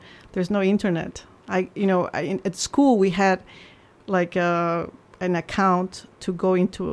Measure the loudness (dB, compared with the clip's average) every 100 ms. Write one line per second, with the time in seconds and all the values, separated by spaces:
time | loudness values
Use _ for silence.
0 | -18 -20 -10 -6 -2 0 2 2 0 -2
1 | -4 -14 -20 -20 -4 -4 -4 -2 0 0
2 | 0 -4 -4 -4 -6 -6 -2 2 4 6
3 | 2 4 2 2 -4 -20 -20 -20 _ _
4 | -2 -2 0 0 0 0 0 -4 -6 -14
5 | _ -8 -2 -2 -2 0 2 2 -2 -10
6 | -20 _ -8 -2 0 2 0 -2 -6